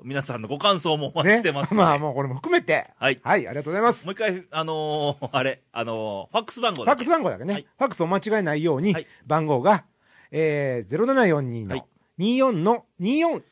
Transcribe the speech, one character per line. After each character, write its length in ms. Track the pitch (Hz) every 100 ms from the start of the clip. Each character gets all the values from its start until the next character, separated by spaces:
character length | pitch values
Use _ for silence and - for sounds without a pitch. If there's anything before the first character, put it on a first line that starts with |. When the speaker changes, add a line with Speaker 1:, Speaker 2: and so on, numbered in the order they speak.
Speaker 1:
皆 180 | 123 139
さ 140 | 139 120
ん 40 |
の 60 | 110
ご 100 | 143
感 220 | 202 185
想 180 | 165 151
も 140 | 143
お 40 | 165
待 100 | 165
ち 80 | 226
し 60 |
て 80 | 185
ま 140 | 139 156
す 60 | 208
ね。 40 |
Speaker 2:
ね。 40 | 170
ま 60 |
あ、 40 | 143
も 120 | 151
う 40 | 131
こ 80 |
れ 40 | 139
も 80 | 131
含 160 | 320
め 100 | 359
て。 280 | - 151 - -
Speaker 1:
は 140 | 131
い。 80 | 131
Speaker 2:
は 140 | 139 190
い、 100 | 98
あ 40 |
り 40 | 135
が 60 |
と 60 | 143
う 40 |
ご 0 |
ざ 60 | 190
い 20 |
ま 100 | 233
す。 120 | - 165
Speaker 1:
も 60 |
う 20 |
一 40 | 190
回、 280 | 214 185 -
あ 140 | 156
の 540 | 160 156 151 151 147 139
ー、 80 | 139
あ 120 | 135
れ、 180 | 131 127 _
あ 120 | 117
の 460 | 117 113 107 98 -
ー、 0 |
フ 60 | 220
ァ 40 |
ッ 40 | 214
ク 80 |
ス 80 | 240
番 120 | 233
号 120 | 151 156
だ 100 | 262
け。 0 |
Speaker 2:
フ 0 |
ァ 0 |
ッ 20 |
ク 60 | 262
ス 40 |
番 120 | 330
号 60 | 185
だ 80 | 196
け 80 | 170
ね。 80 |
Speaker 1:
は 60 | 202
い。 80 | - -
Speaker 2:
フ 60 |
ァ 40 | 262
ッ 20 |
ク 60 | 175
ス 60 |
お 60 | 165
間 100 | 190
違 40 | 214 220
え 20 |
な 140 | 170 151
い 80 |
よ 140 | 165 135
う 40 |
に、 120 | 202
Speaker 1:
は 60 | 165
い。 60 | - _ -
Speaker 2:
番 180 | 151 156
号 160 | 131
が、 240 | 165 202 - _ _ _ _
え 520 | 147 160 147 139 123 95
ー、 40 |
ゼ 80 | 156
ロ 80 | 240
七 220 | 269 202
四 200 | 147 131
二 180 | 117 101
の 200 | 131 - _ _ -
二 200 | 202 254
四 260 | 262 175
の 220 | 185 233 - -
二 200 | 190 294
四 240 | 339 226 -